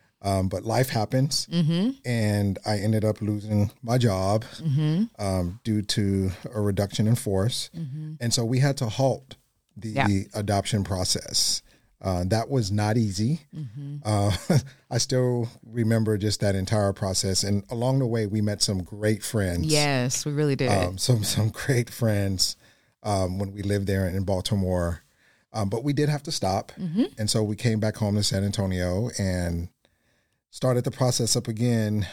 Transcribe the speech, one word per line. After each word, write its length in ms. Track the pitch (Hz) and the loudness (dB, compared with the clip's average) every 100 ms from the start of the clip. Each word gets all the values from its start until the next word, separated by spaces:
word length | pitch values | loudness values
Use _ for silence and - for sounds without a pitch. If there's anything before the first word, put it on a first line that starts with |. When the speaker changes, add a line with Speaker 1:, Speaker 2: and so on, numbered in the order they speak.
| _ _ | _ _
Speaker 1:
Um, 260 | 98 95 95 | -2 0 0
but 160 | 92 | -2
life 240 | 110 110 131 | 0 0 2
happens, 580 | 117 104 131 143 - - | 0 0 2 2 0 -2
Speaker 2:
Mm-hmm. 380 | 170 156 165 220 269 | 0 2 2 0 -2
Speaker 1:
and 540 | 127 117 107 104 101 92 - | -2 0 2 2 2 0 -2
I 120 | 107 | 0
ended 260 | 107 110 | 2 2
up 160 | 107 104 | 2 0
losing 480 | 104 104 107 107 101 - | -2 -4 0 2 2 -2
my 140 | 117 123 | -2 2
job, 460 | 117 95 95 110 - - | 4 2 2 0 -2 -6
Speaker 2:
Mm-hmm. 480 | 160 135 151 165 226 - | -2 0 2 0 -2 -2
Speaker 1:
um, 360 | 101 92 87 101 | -2 0 -2 -4
due 200 | 110 107 | -2 -2
to 480 | 104 - 101 98 95 87 - | 0 0 2 2 0 -4 -8
a 60 | 107 | -2
reduction 460 | 101 95 98 - 107 | 0 0 0 2 2
in 80 | |
force. 560 | 120 104 95 110 - - 170 | 2 2 0 0 -2 -6 -8
Speaker 2:
Mm-hmm. 380 | 147 151 156 156 | -8 -8 -10 -6
Speaker 1:
And 120 | 120 | -2
so 100 | 120 | 0
we 140 | 113 131 | 0 2
had 180 | 139 139 | 2 0
to 80 | 113 | -4
halt 480 | - 135 110 - - _ _ _ - | 0 0 0 -8 -20 _ _ _ -14
the 140 | 110 | -6
Speaker 2:
Yeah. 180 | 120 117 98 101 | 0 2 2 -2
Speaker 1:
adoption 500 | - 101 101 - 107 | -4 0 0 0 0
process. 760 | 95 92 90 - - - - - - _ _ - | 0 -2 -2 -4 -2 -2 0 -2 -8 _ _ -8
Uh, 240 | 95 90 92 | -2 0 2
that 200 | 110 120 | 0 2
was 240 | 139 98 | 0 0
not 240 | 104 107 117 | 0 2 2
easy. 440 | 107 95 113 165 - | 0 0 0 -2 -6
Speaker 2:
Mm-hmm. 420 | 165 135 120 143 147 | -12 -10 -10 -12 -6
Speaker 1:
Uh, 300 | 110 104 101 87 - 151 | 0 2 2 0 2 0
<laughs> 260 | - - - | 0 -10 -4
I 80 | 120 | -2
still 500 | - 131 123 120 117 - | 0 0 2 0 -4 -8
remember 520 | - 117 110 113 110 104 | -8 0 2 4 2 2
just 220 | 104 98 | 0 0
that 140 | 101 | 2
entire 380 | 95 92 107 101 | 2 0 2 2
process. 520 | 95 98 92 98 92 | 0 -2 -2 0 0
And 180 | 98 101 - | 0 0 -2
along 280 | 120 123 135 | -2 0 0
the 60 | 123 | 0
way, 200 | 117 107 | 0 0
we 140 | 107 | 0
met 220 | 104 104 | 0 0
some 200 | - 95 | 0 -2
great 400 | 87 104 107 107 | -4 -2 0 0
friends. 440 | - 110 95 87 156 | -2 0 0 0 2
Speaker 2:
Yes, 580 | 147 147 135 123 - 151 | 2 2 0 0 -2 -2
we 60 | |
really 240 | 147 151 135 | 0 0 2
did. 140 | 131 | 2
Speaker 1:
Um, 260 | 101 90 92 | 2 0 0
some, 260 | - 117 | 2 2
some 260 | 101 - 107 | 2 0 0
great 380 | - - 123 120 | 0 0 0 0
friends, 680 | - 113 101 98 95 - - _ _ _ _ | 0 0 2 0 0 -2 -4 _ _ _ _
um, 360 | 107 101 92 92 | -2 0 0 -2
when 140 | 98 | -6
we 100 | 101 | -4
lived 240 | 101 101 98 | -2 0 2
there 220 | 98 92 | 2 0
in 160 | 95 | 0
Baltimore. 760 | 95 92 - 101 92 90 87 87 _ _ _ _ _ | 0 0 0 0 2 2 0 -2 _ _ _ _ _
Um, 160 | 113 104 | -4 -2
but 160 | 113 | -2
we 80 | 143 | -2
did 160 | 139 147 | 0 0
have 140 | 147 | 0
to 80 | - | -4
stop. 400 | - - 98 - | -2 0 0 -4
Speaker 2:
Mm-hmm. 320 | - 185 175 330 - | -8 -4 0 -2 -2
Speaker 1:
And 120 | 104 | 0
so 120 | - | 0
we 100 | 107 | 0
came 260 | 104 120 110 | 0 0 2
back 160 | 110 - | 0 0
home 200 | 104 104 | 0 2
to 60 | |
San 220 | 101 98 | 0 0
Antonio 680 | 101 101 95 92 90 92 120 - | 0 0 0 0 0 0 -2 -2
and 500 | 98 90 87 85 87 _ _ _ _ _ _ _ _ | -2 0 -2 -2 -6 _ _ _ _ _ _ _ _
started 340 | - 131 123 | -4 0 0
the 60 | 123 | 0
process 460 | - 127 120 113 123 | 0 0 2 0 0
up 120 | 117 | -2
again 580 | 110 120 117 107 107 95 | 0 2 2 2 0 -2